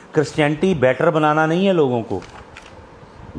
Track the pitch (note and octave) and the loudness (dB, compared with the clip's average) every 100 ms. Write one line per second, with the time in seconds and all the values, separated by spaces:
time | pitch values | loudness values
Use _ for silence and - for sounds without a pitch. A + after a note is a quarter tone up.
0 | - - C#3 - D3 D3+ F#3+ E3+ B2+ C3 | -8 -2 -2 0 0 0 0 2 2 2
1 | D#3+ D#3+ D3+ D3+ D#3 E3+ G3 F3+ C#3 A#2+ | 0 2 2 2 2 2 2 2 2 0
2 | G#2+ F#2 - - - - - - - - | -4 -8 -10 -18 -20 -20 -20 -20 -20 -20
3 | - - - | -20 -20 -18